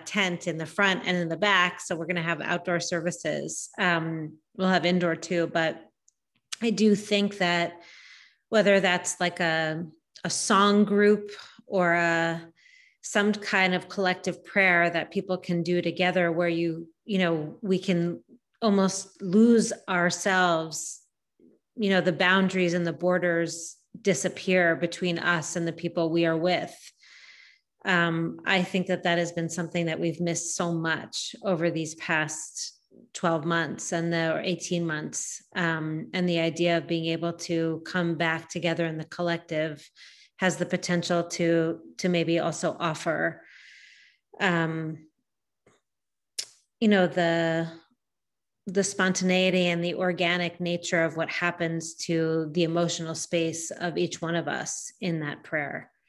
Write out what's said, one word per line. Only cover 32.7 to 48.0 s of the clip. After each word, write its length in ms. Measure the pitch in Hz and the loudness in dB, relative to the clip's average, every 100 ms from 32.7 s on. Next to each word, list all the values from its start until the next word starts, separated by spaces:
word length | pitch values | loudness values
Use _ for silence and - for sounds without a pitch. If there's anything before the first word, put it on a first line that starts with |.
| - _ - - | -14 _ -20 -18
twelve 320 | - 180 165 151 | -4 0 0 0
months 480 | 170 156 - - | 0 -2 -6 -6
and 180 | 175 170 | -4 -2
the, 240 | 170 165 156 | 0 0 -2
or 60 | |
eighteen 440 | - 170 - 175 170 | -2 -4 -4 -4 -2
months. 560 | 151 156 - - - _ - | -4 -6 -8 -10 -12 _ -4
Um, 540 | 170 160 156 156 160 | -2 -2 -4 -6 -6
and 140 | 185 180 | -2 0
the 120 | 170 | 2
idea 380 | 165 147 170 170 | 0 0 2 2
of 100 | 156 | 0
being 180 | 170 165 | -4 -2
able 260 | 165 170 | -2 -4
to 480 | 170 - 170 165 160 160 | -6 -4 -2 -2 -4 -4
come 300 | 185 170 160 | -2 -2 0
back 340 | 165 165 - | -2 -2 -6
together 360 | 175 165 165 165 | -6 -2 -2 -2
in 120 | 160 | -4
the 80 | 151 | -10
collective 840 | - 175 170 170 156 156 147 - _ - - - _ | -4 -2 -2 -4 -4 -4 -6 -16 _ -20 -20 -20 _
has 200 | 185 151 | 0 2
the 80 | 175 | -2
potential 580 | 175 - 175 170 175 | -2 0 -2 2 0
to, 560 | 170 - 170 165 165 165 - - | 0 -2 2 4 2 -2 -10 -4
to 120 | 190 | 0
maybe 300 | 175 165 165 | 2 2 0
also 360 | 156 156 170 156 | 0 -2 -4 -2
offer, 640 | 170 156 175 151 165 160 - - - - - - _ _ _ - | -4 -2 -2 -2 -2 -4 -18 -20 -20 -20 -20 -20 _ _ _ -2
um, 580 | 196 170 160 160 160 160 - _ _ _ _ _ _ _ _ _ _ _ _ - - _ _ _ | 0 2 0 -2 -6 -8 -14 _ _ _ _ _ _ _ _ _ _ _ _ -14 -14 _ _ _
you 80 | 220 | 4
know, 200 | 202 180 | 6 6
the, 600 | 180 170 165 165 165 165 165 _ _ | 4 2 2 2 0 -2 -8 _ _